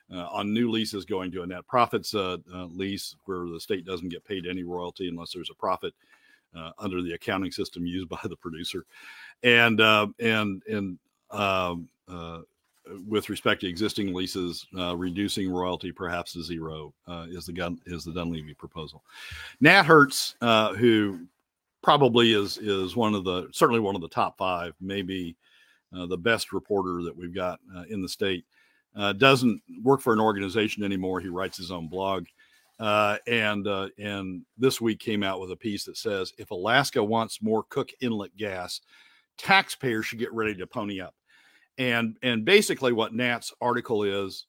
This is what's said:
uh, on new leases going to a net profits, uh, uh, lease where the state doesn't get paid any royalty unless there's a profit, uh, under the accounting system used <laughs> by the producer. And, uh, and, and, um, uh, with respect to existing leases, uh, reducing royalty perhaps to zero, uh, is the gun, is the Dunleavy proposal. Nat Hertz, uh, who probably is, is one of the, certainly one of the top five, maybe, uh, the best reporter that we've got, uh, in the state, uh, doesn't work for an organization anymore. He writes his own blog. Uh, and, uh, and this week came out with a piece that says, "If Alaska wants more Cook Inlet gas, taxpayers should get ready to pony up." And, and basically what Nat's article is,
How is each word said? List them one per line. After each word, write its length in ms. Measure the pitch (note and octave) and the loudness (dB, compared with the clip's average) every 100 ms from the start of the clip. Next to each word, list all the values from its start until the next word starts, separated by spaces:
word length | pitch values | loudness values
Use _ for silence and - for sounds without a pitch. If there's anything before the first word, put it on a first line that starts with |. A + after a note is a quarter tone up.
| _ | _
uh, 140 | F2+ F2 | -12 -6
on 220 | G#2 G2+ | -4 0
new 180 | G#2+ A#2+ | 0 2
leases 340 | A2 G#2 G#2 F2+ | 0 -2 -6 -6
going 260 | G2 F#2 | -4 -4
to 120 | F2+ | -6
a 40 | F2 | -8
net 200 | F2+ - | -10 0
profits, 480 | B2+ A#2+ A2+ - G#2+ | 2 4 2 -2 -2
uh, 220 | F#2 F2+ - | -2 -4 -10
uh, 120 | F2+ F2+ | -14 -12
lease 500 | F2 G2 G2 - - - | -6 -4 -4 -8 -14 -8
where 220 | F#2 F2 | -6 -6
the 120 | E2 | -10
state 260 | - G2 E2+ | -6 -6 -4
doesn't 240 | F2+ F2+ | -8 -8
get 160 | F2 - | -10 -10
paid 220 | G2 F2 | -8 -6
any 160 | F#2 | -8
royalty 460 | F2 F2 F2 - F#2 | -6 -8 -8 -8 -8
unless 240 | E2+ E2 | -8 -10
there's 160 | F2+ D#2+ | -12 -12
a 60 | - | -6
profit, 380 | G#2 F2+ F2 - _ _ _ _ _ E2 | -4 -2 -4 -10 _ _ _ _ _ -16
uh, 160 | D#2+ - | -16 -8
under 220 | G#2 F2+ | -6 -4
the 120 | F2+ | -4
accounting 380 | E2+ - F#2+ F#2 | -6 -4 -2 -4
system 340 | - F#2+ F2+ F2 | -6 -8 -6 -6
used 240 | F#2 F2 | -6 -8
<laughs> 60 | F2 | -10
by 20 | |
the 120 | G#2 E2+ | -10 -10
producer. 500 | F2+ D#2+ E2+ F2+ - - - - - - | -12 -10 -10 -10 -12 -20 -20 -20 -20 -2
And, 380 | B2 A#2 A#2 G#2+ | 4 6 6 6
uh, 260 | A2 G#2+ G#2 - | 6 6 4 0
and, 440 | A#2 A2 G#2 F#2+ A2 | 0 2 0 -4 -4
and, 300 | G#2+ G2 F2 _ _ _ | -4 -4 -8 _ _ _
um, 600 | G#2 G2+ F#2+ F2+ F2 D#2+ _ - | -2 0 2 0 -4 -10 _ -18
uh, 340 | F2 E2+ E2 D#2+ _ _ _ - F#2+ G2 | -14 -12 -14 -18 _ _ _ -18 -16 -2
with 240 | G#2+ - | -2 -2
respect 320 | G2 A2+ G#2 | -2 0 0
to 60 | F#2+ | -2
existing 460 | E2+ G#2 - G2 | -2 -2 -2 -4
leases, 520 | F2+ F#2 G2 F2 E2+ - F#2 | -4 -4 -4 -4 -6 -12 -6
uh, 180 | F2+ F2 | -6 -4
reducing 560 | F#2 F2 G2+ - F#2+ | -4 -2 -2 -2 -2
royalty 400 | F2+ F2+ F2 F#2 | -2 -2 -4 -6
perhaps 420 | - F2+ F2 - | -8 -6 -6 -6
to 80 | F2 | -10
zero, 520 | D#2+ E2 D#2+ D#2 D2+ _ - | -10 -8 -8 -10 -14 _ -14
uh, 180 | F2 E2+ | -14 -12
is 160 | F2+ E2+ | -14 -12
the 80 | |
gun, 260 | E2+ F2 E2+ - | -6 -6 -6 -10
is 200 | F2 E2 | -10 -8
the 80 | |
Dunleavy 400 | E2+ E2+ D#2+ D2+ | -6 -4 -6 -10
proposal. 500 | D2 D#2+ E2+ D#2 - _ - - - - - | -16 -14 -12 -14 -16 _ -20 -16 -14 -16 4
Nat 240 | D3 G3 | 8 8
Hertz, 520 | D#3 D#3 C#3 - - - | 10 10 10 4 -6 -2
uh, 320 | A#2+ A2 G#2+ | 4 4 4
who 460 | G2 A#2+ A2 G#2 F2 F2 _ _ _ _ _ | 4 6 6 4 -2 -12 _ _ _ _ _
probably 500 | - D3 C3 A#2 A#2 | 4 6 8 8 6
is, 240 | G#2+ G2+ - | 6 2 -4
is 380 | G#2+ G2 F#2 A2 | -2 -2 -2 0
one 180 | G#2+ | 0
of 120 | G#2 F#2 | 2 0
the, 240 | F2+ - | -2 -4
certainly 300 | - D#3 A#2 | 2 4 4
one 140 | G2+ G2 | 2 -2
of 60 | |
the 60 | E2 | -4
top 300 | - F#2+ - | -2 -2 -2
five, 360 | F#2+ F2 F2 - | -2 -2 -4 -10
maybe, 560 | F#2+ G2+ F#2 F#2+ E2+ E2+ _ _ _ _ _ F2+ | -6 -6 -4 -6 -8 -12 _ _ _ _ _ -12
uh, 100 | F2 | -6
the 120 | F2+ | -2
best 360 | G2 A2 - | 2 0 0
reporter 500 | F#2+ - G2+ F#2 F2 | -8 -2 -2 0 -4
that 120 | E2+ E2 | -6 -8
we've 200 | F2+ F#2 | -10 -4
got, 240 | F2+ E2+ _ F2+ | -4 -6 _ -18
uh, 80 | F2 | -10
in 120 | G#2+ | -8
the 80 | F2+ | -8
state, 360 | - G2 F#2 - _ _ _ _ G#2 | -4 -2 -2 -8 _ _ _ _ -4
uh, 180 | G2+ | -4
doesn't 480 | G2 C3+ C3 B2 G2+ - F#2 | 4 6 6 4 0 -6 -2
work 180 | A#2+ C3+ | 2 2
for 120 | B2 | 4
an 60 | A2 | 4
organization 640 | A2 G2+ G2 G#2 G#2+ G#2+ | 4 2 0 0 0 0
anymore. 360 | G2+ G2 F#2 F#2 | -4 -2 -2 -4
He 100 | F#2 | -6
writes 280 | F2 F#2 - | -6 -6 -8
his 140 | F2 | -10
own 160 | F2+ D#2+ | -10 -8
blog. 380 | F#2 F#2+ F#2+ F2 _ _ _ _ - | -4 -2 -4 -6 _ _ _ _ -6
Uh, 380 | A2 G#2 G#2 G#2 - | 0 4 4 0 -2
and, 400 | A#2 G#2+ G#2 G2 | 0 0 0 -2
uh, 220 | G2 F#2+ - | -4 -4 -8
and 460 | G#2 G2+ F#2+ F2+ - - | -8 -6 -8 -10 -14 0
this 240 | C3 - | 2 2
week 180 | A2+ G#2 | -2 -2
came 240 | - G#2 | -2 -2
out 160 | G2 F#2+ | -2 -4
with 120 | F#2 | -8
a 40 | F2 | -8
piece 280 | A2+ G2+ - | -6 -6 -8
that 120 | - | -8
says, 360 | A2 G2 F#2 - | -4 -4 -4 -10
"If 140 | G#2 | -12
Alaska 520 | F#2 G2+ B2+ C3+ B2+ | -6 2 2 2 0
wants 380 | G#2+ A2+ A2 - | 2 0 -2 -4
more 220 | G#2+ A2 | 0 0
Cook 260 | - C#3 - - | 0 -6 -6 -6
Inlet 340 | B2 A2 F#2+ G2 | -4 -4 -6 -8
gas, 440 | G#2+ F#2 F2+ - - - _ _ _ - | -8 -8 -8 -12 -14 -20 _ _ _ -12
taxpayers 680 | - G3 F#3 - C3 A2 A2 | 2 4 2 -4 -2 -2 -4
should 140 | A#2 | -6
get 140 | A2+ | -6
ready 220 | A2+ G#2+ G2 | -2 -2 -4
to 120 | F2+ | -8
pony 340 | B2 G2+ G2 | -8 -6 -8
up." 140 | F2 - _ _ _ _ _ - | -10 -16 _ _ _ _ _ -4
And, 380 | B2+ A#2 A2+ A2 | 0 2 0 -2
and 200 | B2+ A2+ | -2 0
basically 480 | A2 G#3 G#3 D3+ C3 | 6 6 6 0 0
what 220 | A2+ A2 | 2 0
Nat's 400 | A2 B2 A#2+ - - | -2 -2 -2 -6 -4
article 420 | A#2+ A#2+ - G#2+ | -2 -2 0 0
is, 440 | G#2 G2 G2 - | 0 -2 -4 -8